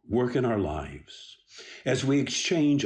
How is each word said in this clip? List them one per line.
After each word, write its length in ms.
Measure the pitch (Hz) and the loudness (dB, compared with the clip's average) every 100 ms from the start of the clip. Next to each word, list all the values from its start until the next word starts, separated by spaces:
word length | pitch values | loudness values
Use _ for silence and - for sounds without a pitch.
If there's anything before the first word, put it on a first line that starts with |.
| - | -2
work 280 | 113 123 135 | 0 2 0
in 80 | |
our 140 | 120 107 | 0 0
lives, 800 | 85 76 69 69 - - - - _ - - - - | 0 -4 -8 -12 -18 -20 -20 -20 _ -20 -18 -8 -2
as 180 | 123 | 0
we 160 | 131 143 | 2 2
exchange 640 | 127 - - 170 147 143 | 0 -2 0 2 4 2